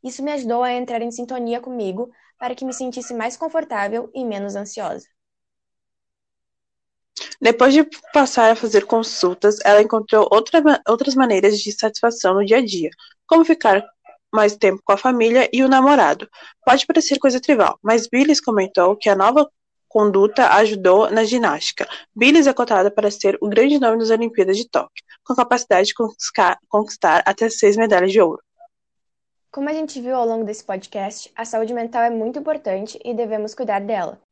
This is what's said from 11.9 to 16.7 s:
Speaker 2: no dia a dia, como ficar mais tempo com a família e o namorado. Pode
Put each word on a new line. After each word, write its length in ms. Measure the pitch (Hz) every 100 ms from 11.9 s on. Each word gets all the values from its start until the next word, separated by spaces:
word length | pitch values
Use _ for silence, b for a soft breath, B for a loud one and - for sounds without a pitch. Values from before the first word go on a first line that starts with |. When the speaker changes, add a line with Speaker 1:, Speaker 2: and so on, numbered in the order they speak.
| 214 233 233 190
Speaker 2:
no 100 | 190
dia 140 | 202 226
a 60 |
dia, 240 | 233 190 151 _ b _ _
como 180 | 330
ficar 400 | 330 330 226 196 202 _ - _ _
mais 240 | 214 208 208
tempo 240 | 202 190
com 80 | -
a 40 | 196
família 520 | 254 247 226 247 254
e 100 | 240
o 40 | 262
namorado. 600 | 262 269 285 165 151 - B B _
Pode 220 | -